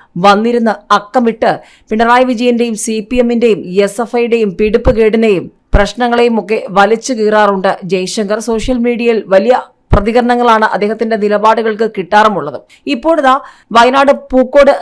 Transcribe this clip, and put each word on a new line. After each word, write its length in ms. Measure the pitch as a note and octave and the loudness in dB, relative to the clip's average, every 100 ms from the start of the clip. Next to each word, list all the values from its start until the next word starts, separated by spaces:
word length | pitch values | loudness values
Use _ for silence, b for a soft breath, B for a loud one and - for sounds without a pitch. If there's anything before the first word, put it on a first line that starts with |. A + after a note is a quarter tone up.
| b F3 G3 | b 0 2
വന്നിരുന്ന് 500 | G3+ A3+ A#3+ A3+ G3 - G#3 | 2 2 0 -2 -4 -2 -2
അക്കമിട്ട് 520 | G#3 C4 A#3 A3+ A#3 D#3 B B - | 0 -2 0 0 -2 -2 B B -8
പിണറായി 360 | A3 A#3 B3 B3+ | -2 2 2 2
വിജയന്റെയും 440 | A#3 B3 A#3 A#3+ G#3+ - | 0 0 0 -2 -4 -6
സി 120 | A3 G#3+ | -6 -4
പി 80 | B3 | -2
എമ്മിന്റെയും 380 | A#3+ A#3+ A#3 F#3+ F3+ F#3 G3+ | 0 2 0 0 -2 -2 -2
എസ് 160 | G3+ A3+ | -2 -6
എഫ് 120 | A#3+ | -2
ഐയുടെയും 300 | A#3+ A#3 G#3+ F3 | -2 0 -2 -2
പിടിപ്പുകേടിനെയും 840 | G#3+ A3+ C4 A3+ A3 A3+ A3+ F3+ - _ - G#3 | -2 0 0 2 2 2 2 0 -4 _ -2 0
പ്രശ്നങ്ങളെയും 600 | G3 - A#3+ A#3+ A#3+ A3+ | 0 -2 -2 0 0 0
ഒക്കെ 180 | - A3 - F3 | -4 -6 -2 0
വലിച്ചു 340 | G3+ A3+ B3 A#3 | 2 0 -4 -2
കീറാറുണ്ട് 520 | G#3+ G#3+ G#3 G3 G3 - F3+ | 0 2 2 0 -2 -4 -4
ജയശങ്കർ. 480 | F#3 F3+ A3+ G3 G#3+ A3+ | -4 -4 -6 -4 -4 -4
സോഷ്യൽ 280 | A3+ C4 B3+ A#3+ | -4 -2 -2 -2
മീഡിയയിൽ 300 | A3+ A#3 A3+ F3+ | -2 0 -2 0
വലിയ 220 | F#3+ A3 B3 - _ - | 0 2 0 -2 _ -2
പ്രതികരണങ്ങളാണ് 720 | G3+ G3+ A#3 A#3+ A#3+ A#3+ A3 A3 | 0 2 0 2 0 2 2 0
അദ്ദേഹത്തിന്റെ 420 | F#3+ G#3 A3 A#3 A3+ | -2 -4 -4 -4 -2
നിലപാടുകൾക്ക് 640 | G#3 G#3 G#3+ A3 A3 G#3 A3 | -2 0 2 0 -2 -2 -4
കിട്ടാറുമുള്ളത്. 640 | G#3 E3+ G#3 A3 F3 C#3+ B2 - b - | -4 0 2 2 0 -6 -10 -16 b -8
ഇപ്പോഴിതാ 380 | C4 D#4 E4 C4+ C4+ B B B A3+ | -4 0 2 2 0 B B B 2
വയനാട് 340 | A#3+ C4+ C#4 A#3+ - | 4 4 2 0 0
പൂക്കോട് 400 | B3+ B3+ C#4+ C#4 - | 0 2 4 4 2